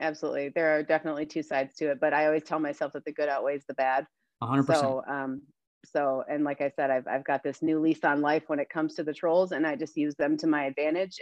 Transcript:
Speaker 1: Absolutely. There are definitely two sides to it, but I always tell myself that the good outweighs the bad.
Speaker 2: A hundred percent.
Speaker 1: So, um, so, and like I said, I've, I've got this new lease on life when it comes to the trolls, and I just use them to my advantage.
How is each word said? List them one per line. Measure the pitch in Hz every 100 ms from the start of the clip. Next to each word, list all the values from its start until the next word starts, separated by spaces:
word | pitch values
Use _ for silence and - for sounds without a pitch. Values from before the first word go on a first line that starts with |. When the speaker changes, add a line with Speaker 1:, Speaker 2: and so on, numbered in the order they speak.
Speaker 1:
Absolutely. | 160 151 151 135 143
There | 156 160 151
are |
definitely | 151 156 160 147 151
two | 165
sides | 151 139 135 -
to | 151
it, | 135
but | 151
I | 147 151
always | 156
tell | - 156
myself | 147 143 143
that | 143 151
the |
good | 151 147
outweighs | 139 123 143 -
the | 135
bad. | 131 131 147 _ _ _
Speaker 2:
A | 120
hundred | 135 139
percent. | 160 139
Speaker 1:
So, | 131 -
um, | 139 135 131 143 _ _ _ -
so, | 151 139 131 127
and | 147
like | 147 139
I | 143 -
said, | 139
I've, | 131 131
I've | 127
got | 139 135
this | 143 135
new | 156 156
lease | 160 156
on | 160 143
life | 147 156 -
when | 147
it | 143
comes | 170 156 156
to |
the | 156
trolls, | 147 175 170 185
and | 156 156
I | 143
just | 151 -
use | 151 147
them | 147 151
to | 160
my | 151 139
advantage. | 135 151 170 190 -